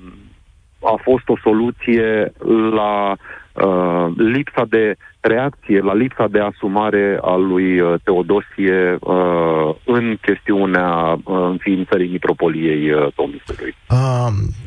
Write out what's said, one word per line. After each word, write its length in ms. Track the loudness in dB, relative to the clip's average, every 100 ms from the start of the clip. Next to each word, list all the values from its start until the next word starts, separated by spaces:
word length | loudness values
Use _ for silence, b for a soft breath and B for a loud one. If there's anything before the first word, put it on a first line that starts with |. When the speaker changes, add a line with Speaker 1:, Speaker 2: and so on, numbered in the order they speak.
| -14 -20 -20 -20 _ _ _ _
Speaker 1:
a 140 | -2 -2
fost 260 | 0 0 0
o 80 | 0
soluție 880 | 2 2 0 -2 0 2 2 0 -2 -4 0 2 2
la, 440 | 0 0 0 -2 -4 B B B
uh, 600 | -2 0 2 0 0 0 0
lipsa 480 | 0 0 -2 -4 0
de 260 | 2 0 -2 B B
reacție, 600 | 0 0 -2 -4 0 0
la 140 | 2
lipsa 340 | 0 0 -2 0
de 120 | 0
asumare 760 | -2 -4 -4 -2 0 2 0 0
a 140 | 0 0
lui, 440 | 2 2 2 2
uh, 140 | 2 0
Teodosie, 960 | 0 0 2 0 -2 -2 0 2 0 -2
uh, 760 | 0 0 2 0 0 0 0 -2 -2
în 320 | 0 0 -2
chestiunea, 960 | -2 -2 0 0 0 0 0 0 0 -2
uh, 240 | -2 -2 -2
înființării 600 | -2 -2 -2 0 0 0
mitropoliei, 840 | -2 -2 0 0 0 -2 0 0
uh, 160 | 0 0 -2
Tomisului. 600 | -6 -6 -14 -12 -12 -12 -2
Speaker 2:
Um, 440 | 0 0 0 -2 -2 -4 -6